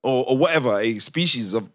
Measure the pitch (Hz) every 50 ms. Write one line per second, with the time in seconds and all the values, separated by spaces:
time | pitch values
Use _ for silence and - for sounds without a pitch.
0 | - 131 131 127 131 131 131 131 160 165 165 156 127 123 104 101 110 117 113 104
1 | - - - 160 175 165 - 127 110 95 95 113 101 -